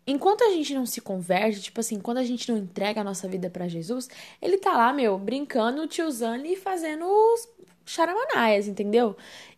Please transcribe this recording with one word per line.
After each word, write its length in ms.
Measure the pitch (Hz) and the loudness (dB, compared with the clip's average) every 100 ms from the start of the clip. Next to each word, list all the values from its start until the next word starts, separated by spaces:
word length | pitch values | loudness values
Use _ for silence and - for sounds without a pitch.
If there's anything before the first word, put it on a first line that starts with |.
| - | -4
enquanto 360 | 277 381 415 | 0 2 4
a 80 | 466 | 4
gente 240 | 349 277 | 4 -2
não 120 | 277 240 | -2 -4
se 140 | - | -6
converte, 640 | - 190 175 180 214 202 | -6 -8 0 2 2 0
tipo 180 | 185 - | -6 -6
assim, 180 | 220 208 | -4 -4
quando 200 | 185 240 | -4 -2
a 40 | |
gente 300 | 247 240 - | -2 -2 -2
não 60 | 226 | -2
entrega 420 | 190 - 202 220 | -2 -2 -2 -2
a 40 | |
nossa 220 | 202 190 190 | -4 -4 -6
vida 240 | 190 180 | -4 -6
pra 160 | 180 175 | -4 -6
Jesus, 420 | 170 165 247 254 - - - | -4 -4 -6 -8 -16 -20 -8
ele 180 | 349 381 | 0 0
tá 180 | 392 294 | 2 4
lá, 160 | 233 | 4
meu, 260 | 285 233 190 | 4 2 0
brincando, 680 | 196 262 285 247 226 277 311 | -2 -4 -2 0 0 -2 -6
te 140 | - | -4
usando 420 | 330 240 226 240 302 | -4 -2 -4 -4 -4
e 80 | |
fazendo 500 | 370 392 370 320 302 349 | -4 -4 -4 -4 -4 2
os 420 | 403 440 466 - _ - _ | 4 6 4 -2 _ -20 _
charamanaias, 840 | - - 330 381 554 494 226 208 208 | -12 -2 0 0 0 2 4 4 2
entendeu? 480 | 196 202 226 233 196 - - - | -4 2 2 2 -2 -16 -20 -20